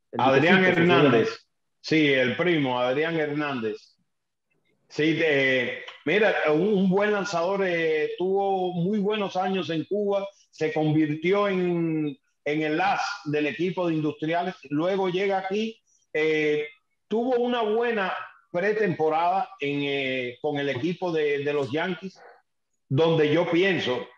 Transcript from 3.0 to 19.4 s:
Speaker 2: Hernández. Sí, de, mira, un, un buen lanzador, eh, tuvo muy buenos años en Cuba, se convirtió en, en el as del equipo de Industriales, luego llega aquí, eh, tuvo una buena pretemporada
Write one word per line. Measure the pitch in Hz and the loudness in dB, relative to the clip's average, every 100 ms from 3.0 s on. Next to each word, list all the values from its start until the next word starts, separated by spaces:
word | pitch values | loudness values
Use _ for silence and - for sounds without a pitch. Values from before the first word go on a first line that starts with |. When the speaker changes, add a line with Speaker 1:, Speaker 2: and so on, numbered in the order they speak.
| 160 165 | -2 -2
Speaker 2:
Hernández. | 147 147 147 131 110 107 - _ _ _ _ _ _ _ _ _ _ | -2 -2 -4 -4 -6 -8 -14 _ _ _ _ _ _ _ _ _ _
Sí, | - 156 | -2 0
de, | 160 160 139 135 131 117 - - - 143 | 0 2 2 2 0 -2 -6 -14 -8 -2
mira, | 196 208 - 156 | 2 2 2 2
un, | 151 | 2
un | 196 196 196 | 2 2 2
buen | 196 208 | 2 2
lanzador, | 208 185 170 175 196 185 | 0 -2 -2 -2 0 0
eh, | 170 160 156 151 151 | 0 0 0 -2 -2
tuvo | 185 196 196 190 180 | -2 0 0 -2 -2
muy | 175 175 214 | -2 -2 0
buenos | 196 214 190 185 | 0 -2 -2 -2
años | 190 190 151 | -2 -2 -2
en | 160 | -4
Cuba, | 139 202 202 196 196 - _ | -2 -2 0 -2 -4 -12 _
se | - 156 | -4 -2
convirtió | 156 156 156 151 156 175 202 208 | 0 2 2 2 0 0 2 2
en, | 185 180 170 165 156 151 135 _ _ 143 | 0 0 0 0 -2 -4 -6 _ _ -4
en | 151 | -2
el | 156 156 | -2 0
as | 196 175 - - 151 | 0 0 -4 -6 -4
del | 151 147 | -2 -2
equipo | 120 185 185 175 | -2 -4 -2 -2
de | 156 | 0
Industriales, | 151 - 156 170 180 - - | -2 -4 -4 -2 -4 -8 -6
luego | 147 180 196 190 | -2 0 0 0
llega | 180 196 190 | 0 0 -2
aquí, | 190 208 226 - _ _ _ | -2 -4 -4 -8 _ _ _
eh, | 151 156 156 151 151 151 - _ _ _ | -2 0 2 0 0 -4 -14 _ _ _
tuvo | 220 247 240 | -2 0 0
una | 240 247 | 0 0
buena | 214 220 240 220 185 - - - _ | 0 0 0 -2 -4 -6 -12 -20 _
pretemporada | 175 202 214 202 147 156 156 175 190 | -2 -2 0 -2 0 0 2 0 0